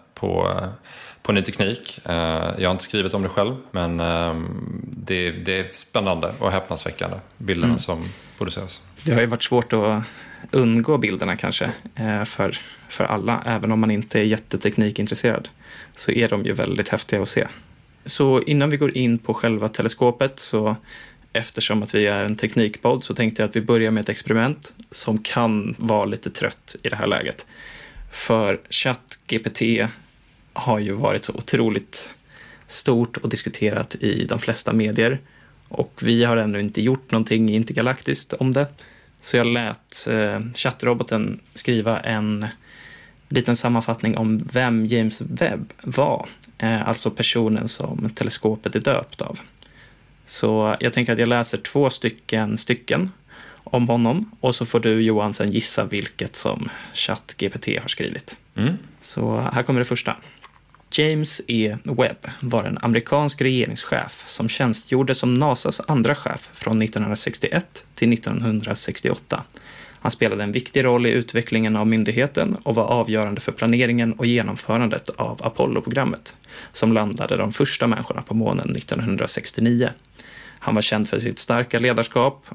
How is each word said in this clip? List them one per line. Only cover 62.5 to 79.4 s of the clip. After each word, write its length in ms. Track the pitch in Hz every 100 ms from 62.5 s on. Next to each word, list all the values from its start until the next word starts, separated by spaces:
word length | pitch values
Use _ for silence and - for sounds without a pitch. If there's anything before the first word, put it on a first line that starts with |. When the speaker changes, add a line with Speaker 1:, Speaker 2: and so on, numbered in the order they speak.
| 117
Speaker 2:
en 140 | 98 -
amerikansk 640 | 120 117 117 143 147 -
regeringschef 840 | 131 127 - 113 - 127 - - -
som 220 | - 113
tjänstgjorde 640 | - 127 107 - 131 135
som 200 | 131 127
nasas 460 | 123 151 123 - - -
andra 260 | 143 107
chef 360 | - - - -
från 240 | - - 110
nittonhundrasextioett 1080 | 110 - 104 104 - - - 170 - - -
till 140 | - 117
nittonhundrasextioåtta. 1300 | 117 - - 113 107 110 107 - - - - - - - - - - - -
Han 100 | -
spelade 320 | - 110 101
en 100 | 104
viktig 320 | 117 - 135
roll 220 | 131 120 120
i 40 |
utvecklingen 640 | 123 117 120 - 113 110 107
av 100 | 107
myndigheten 720 | 113 110 120 139 - - -
och 120 | -
var 100 | 113
avgörande 560 | 110 120 113 107 104 101
för 120 | -
planeringen 600 | - 113 117 120 120 117
och 140 | - 120
genomförandet 800 | 120 107 110 - 113 117 - -
av 340 | - 113 113
Apollo-programmet, 920 | - - 131 113 - 139 127 - - - - - -
som 200 | - 113
landade 440 | 110 104 - - 92
de 160 | 101
första 340 | - 139 - 120
människorna 360 | 117 - -
på 120 | -
månen 340 | 110 110 - -
nittonhundrasextionio. 1160 | - - - 117 - - -